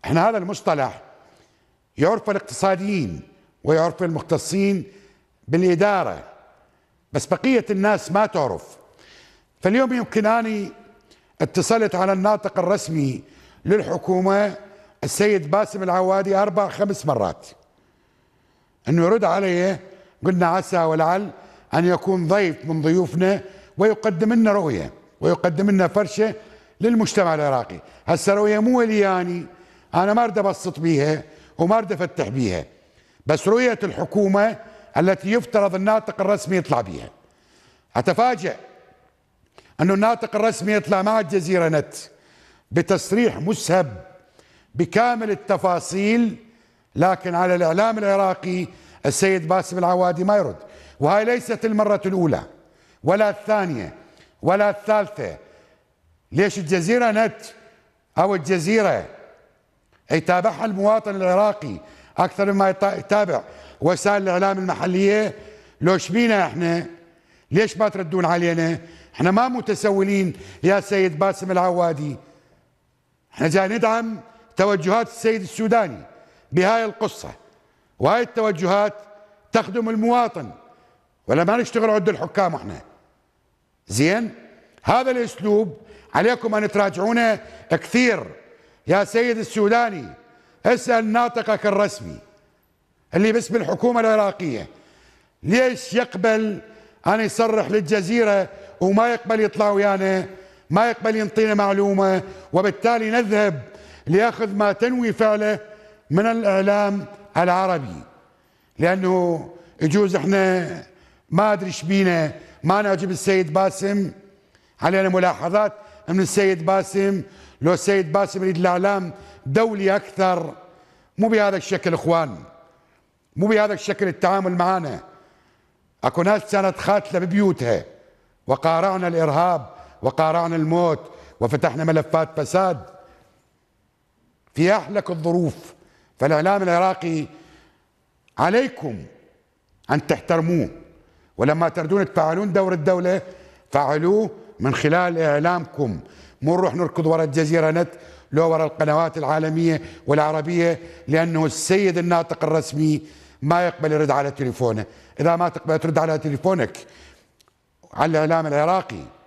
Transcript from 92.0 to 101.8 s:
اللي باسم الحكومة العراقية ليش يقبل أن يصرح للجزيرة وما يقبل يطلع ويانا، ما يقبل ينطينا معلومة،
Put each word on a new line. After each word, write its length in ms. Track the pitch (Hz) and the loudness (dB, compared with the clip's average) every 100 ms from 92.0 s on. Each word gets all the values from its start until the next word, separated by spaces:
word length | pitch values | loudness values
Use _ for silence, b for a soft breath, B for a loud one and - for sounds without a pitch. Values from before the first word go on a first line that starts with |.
| 90 71 - _ _ _ _ _ _ _ _ 175 | -14 -16 -20 _ _ _ _ _ _ _ _ 0
اللي 160 | 214 | 2
باسم 240 | 226 - 226 | 0 0 -4
الحكومة 440 | 185 - 240 240 | -2 -2 0 2
العراقية 680 | 220 214 202 190 175 113 95 b b b b b b _ | 2 2 0 -2 -6 -6 -10 b b b b b b _
ليش 500 | - 226 262 220 - | 0 2 2 -2 -4
يقبل 680 | 220 247 190 226 220 220 196 - B B B - | -2 -2 -2 0 2 -2 -6 -12 B B B -2
أن 120 | 214 | 0
يصرح 520 | 214 - 226 220 175 | 0 0 0 2 0
للجزيرة 800 | 214 160 214 180 233 220 202 185 B B B | -2 0 -2 0 2 2 2 0 B B B
وما 320 | 185 196 240 | 2 4 2
يقبل 260 | 233 190 220 | 0 -2 0
يطلع 320 | 208 214 208 | 0 2 2
ويانا، 540 | 202 202 196 190 190 - B B B _ | 2 2 2 0 -2 -4 B B B _
ما 200 | 180 233 | 2 2
يقبل 260 | 226 220 220 | 0 -2 -2
ينطينا 380 | 208 - 220 | -2 0 2
معلومة، 680 | 208 202 196 | 2 2 2